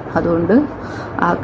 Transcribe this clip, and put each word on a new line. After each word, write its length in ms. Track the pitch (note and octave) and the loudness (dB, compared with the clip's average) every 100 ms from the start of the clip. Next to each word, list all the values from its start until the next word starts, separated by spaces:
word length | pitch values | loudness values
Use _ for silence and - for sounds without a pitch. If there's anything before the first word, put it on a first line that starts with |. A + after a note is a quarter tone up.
| - E3 | -4 0
അതുകൊണ്ട് 360 | D#3 E3+ F3 A3+ D4+ - - - - - F3 | 2 2 4 4 2 -4 -10 -10 -10 -2 0
ആ 40 | F3 | 0